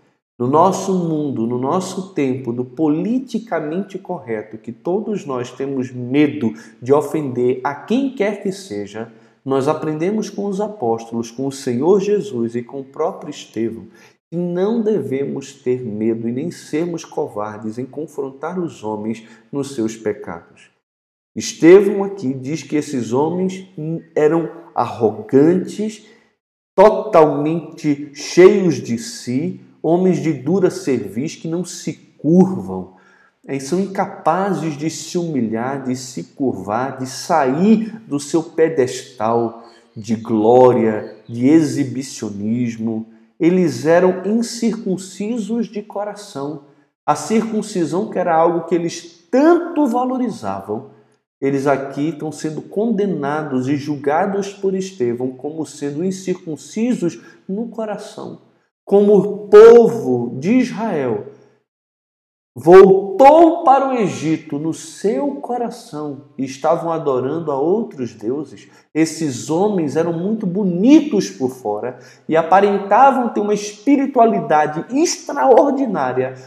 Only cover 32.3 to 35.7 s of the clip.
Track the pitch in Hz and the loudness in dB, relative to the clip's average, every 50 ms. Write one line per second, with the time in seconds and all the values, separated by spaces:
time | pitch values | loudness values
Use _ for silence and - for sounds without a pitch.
32.3 | 165 185 180 - - 120 98 92 92 92 92 87 - _ _ _ _ _ _ _ | 6 6 6 4 2 -4 -8 -8 -8 -10 -10 -12 -16 _ _ _ _ _ _ _
33.3 | _ _ _ - 143 135 135 135 175 180 202 190 - 208 185 196 - - - 156 | _ _ _ -10 -8 -8 -6 -4 -2 -2 -2 -2 -4 -4 -4 -4 -6 -4 0 0
34.3 | 160 180 196 202 185 151 151 165 147 139 147 160 - - - - - 180 170 165 | 0 2 0 -2 -2 -2 -4 -6 -6 -6 -6 -6 -6 -8 -8 -6 -4 -4 -4 -2
35.3 | 156 131 113 107 110 110 117 131 | -2 -2 -2 -2 -2 -4 -4 -4